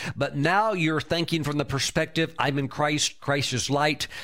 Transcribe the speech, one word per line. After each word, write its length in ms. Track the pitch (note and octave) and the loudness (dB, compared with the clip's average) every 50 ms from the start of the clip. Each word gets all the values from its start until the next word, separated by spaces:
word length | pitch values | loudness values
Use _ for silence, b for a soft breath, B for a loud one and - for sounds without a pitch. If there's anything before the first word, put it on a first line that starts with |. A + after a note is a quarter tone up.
| B E3+ B | B -8 B
but 220 | - C#3 C3+ C#3+ | -4 -4 -2 0
now 340 | C#3+ C#3+ E3 F#3 G3+ A3+ A3 | 0 2 4 4 4 4 2
you're 300 | G3+ F3+ D#3 D#3+ D#3 D3 | 2 2 2 2 0 0
thinking 420 | - - E3 F3 D#3+ - E3 D#3+ C3+ | -2 0 0 -2 0 0 0 0 0
from 140 | C#3+ D3 | 0 0
the 80 | D3 C3+ | 0 0
perspective, 680 | - C#3 B2+ - - - E3 D#3+ D#3 - E3 D#3+ D#3+ - - | 0 0 -2 -2 0 0 0 -2 0 0 0 0 0 0 -2
"I'm 180 | B2 D3 C3+ | 0 0 2
in 120 | C#3+ C3+ - | 0 -2 -2
Christ, 500 | - - D3 D3+ D3+ C#3+ - - - - | 0 0 0 2 2 2 0 -2 -2 -4
Christ 320 | - C#3+ C#3+ C#3+ B2+ - | -2 0 0 2 0 0
is 180 | B2+ A#2 - - | -2 -2 0 0
light. 380 | C#3 C#3 D3+ D3+ C#3 - - B B B | 2 2 4 2 2 0 -6 B B B